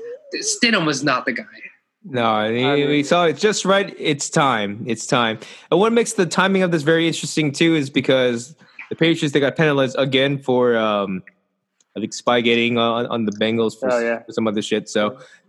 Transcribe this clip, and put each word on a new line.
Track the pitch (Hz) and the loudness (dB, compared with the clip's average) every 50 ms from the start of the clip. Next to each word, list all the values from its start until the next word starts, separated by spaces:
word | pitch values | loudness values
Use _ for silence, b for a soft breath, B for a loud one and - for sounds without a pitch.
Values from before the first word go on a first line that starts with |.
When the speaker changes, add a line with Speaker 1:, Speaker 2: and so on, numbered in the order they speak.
| - - - - - - - | -12 -14 -14 -16 -16 -12 -10
Speaker 1:
Stidham | - - - - - 247 233 220 196 165 151 | -8 -6 -6 -4 0 2 2 2 2 2 0
was | 143 127 135 | 0 0 0
not | 147 131 123 120 | 0 0 0 -2
the | 139 120 | -4 -6
guy. | 123 113 B B B B B B B B _ _ _ - | -6 -8 B B B B B B B B _ _ _ -14
Speaker 2:
No, | 185 135 123 117 113 110 107 107 107 | -8 -4 -2 0 2 2 2 0 0
he, | 113 120 127 | 0 0 0
Speaker 3:
I | 139 143 | 0 2
mean | 143 143 147 | 2 2 2
Speaker 2:
we | 147 147 143 | 2 0 2
saw | - 170 175 175 | 2 2 2 2
it's | 165 147 139 | 2 0 2
just | - 214 202 - - | 0 0 0 0 0
right. | 185 196 196 202 175 - - | 2 2 2 0 -2 -6 -6
It's | - 160 147 139 - - | -2 -2 -2 -2 -4 -2
time. | - 160 151 135 123 110 104 101 101 113 - 123 | 0 2 2 2 2 0 -2 -4 -6 -6 -6 -6
It's | 113 110 - | -6 -6 -4
time. | - 147 123 120 110 110 - B B B B B B | -2 0 0 2 0 -2 -6 B B B B B B
And | 156 170 | 2 2
what | 208 226 233 | 4 4 2
makes | 233 226 - - | 2 0 0 0
the | - 190 | -2 -2
timing | 156 - 185 180 190 196 190 185 | -2 0 0 2 2 2 2 2
of | 180 | 2
this | 170 160 | 0 0
very | 135 151 165 165 165 165 | 2 2 2 2 2 0
interesting | 160 - - 147 - 165 156 147 | -2 -2 -6 -6 -2 -2 -2 0
too | 135 - 165 165 165 | 0 2 2 2 2
is | 156 139 131 | 2 0 -2
because | - 143 - - 131 131 127 123 120 117 120 - - B B B B B B B | -2 -2 0 2 2 4 2 2 0 -2 -6 -10 -18 B B B B B B B
the | - | -4
Patriots, | - 160 165 165 165 160 147 139 | 0 2 2 2 2 0 0 0
they | 151 | 2
got | 135 131 - | 2 2 2
penalized | - 165 151 143 139 135 127 123 - | 2 2 2 2 2 0 0 0 -2
again | 135 135 131 131 135 143 143 135 | -2 0 2 2 2 2 0 -2
for, | 135 - 127 127 123 123 117 | -2 0 2 2 4 2 2
um, | 113 110 107 104 101 101 95 95 92 - - _ _ _ _ _ _ _ _ _ _ _ _ - | 2 2 0 0 0 -2 -2 -6 -8 -10 -14 _ _ _ _ _ _ _ _ _ _ _ _ -12
I | 101 | -8
think, | 107 107 - | -8 -8 -8
spygating | - - - 120 123 117 120 117 117 117 117 120 117 | -6 -2 0 0 2 4 2 2 2 2 2 0 0
on, | 117 117 113 117 120 | 0 0 0 -2 -4
on | - 117 117 110 | -4 -4 -4 -4
the | 104 101 | -4 -2
Bengals | - 120 110 113 117 113 110 107 - | -2 -2 0 0 0 0 -2 -2 -4
for | 135 127 123 | -4 -2 0
Speaker 3:
Oh, | 120 | 0
Speaker 2:
s-, | 117 | 0
Speaker 3:
yeah. | 117 117 113 - | -2 -2 -4 -6
Speaker 2:
for | - | -8
some | 110 120 110 110 | -4 -2 -2 0
other | 101 107 101 | 0 -2 -2
shit. | - 110 107 - - | -2 -2 -2 -2 -2
So | - 107 104 107 113 B B B B B B | -2 -2 -2 -2 -4 B B B B B B